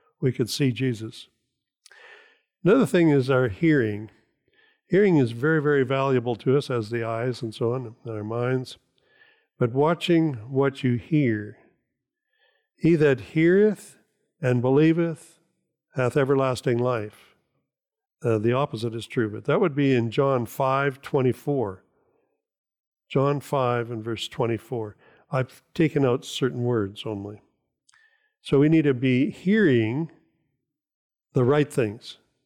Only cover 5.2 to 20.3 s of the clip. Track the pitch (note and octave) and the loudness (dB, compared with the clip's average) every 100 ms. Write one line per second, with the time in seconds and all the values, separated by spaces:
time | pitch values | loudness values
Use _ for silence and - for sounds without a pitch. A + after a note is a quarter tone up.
5.2 | B2 A#2 C#3+ D#3+ D3 C#3+ B2+ C3+ C3+ C3 | 2 0 0 2 2 2 2 0 0 0
6.2 | A#2+ A2+ C3+ C#3 C3+ B2 G#2+ A#2+ A2+ A2+ | 0 -4 0 0 0 -4 -4 -6 -6 -4
7.2 | B2 A#2+ A2+ G#2+ A#2 B2 A#2 A2+ - G#2+ | -6 -6 -10 -4 -4 -4 -8 -14 -12 -10
8.2 | G#2 A#2 B2 C3 B2+ - _ _ _ _ | -6 -4 -2 -4 -6 -14 _ _ _ _
9.2 | _ _ _ _ A#2+ B2+ D3+ E3+ - E3+ | _ _ _ _ -2 2 0 0 0 2
10.2 | D#3+ B2+ A2 C3+ C#3 C#3 C3 A#2+ - D3+ | 0 -4 -6 -2 -2 0 -2 -2 -2 0
11.2 | C3+ G#2+ G#2 - _ _ _ _ _ _ | 0 -2 -6 -18 _ _ _ _ _ _
12.2 | _ _ _ _ _ _ D#3+ E3 D3+ B2+ | _ _ _ _ _ _ 0 4 4 2
13.2 | G2+ E3 E3 F#3+ G#3+ G3+ - - _ _ | -2 0 4 4 4 0 -10 -20 _ _
14.2 | _ _ B2+ B2 B2 C3+ D#3+ E3 E3+ D#3+ | _ _ -2 0 2 4 4 2 -2 -6
15.2 | - _ _ _ _ _ _ - B2 D3 | -16 _ _ _ _ _ _ -2 0 2
16.2 | C3 C#3 C3+ B2+ - A#2 B2 B2 G#2+ - | 2 2 2 -2 -2 0 0 -2 -6 -14
17.2 | _ _ _ _ _ _ _ _ _ _ | _ _ _ _ _ _ _ _ _ _
18.2 | B2 A2 A2 B2 C#3+ A2 A#2 A2+ - - | -2 0 0 0 -2 -6 -8 -8 -6 -4
19.2 | G#2+ G#2+ G#2+ D#3+ F#3 C#3 C#3 B2+ A#2 G#2+ | -4 -4 -4 0 0 0 2 2 0 0
20.2 | C#3 | 0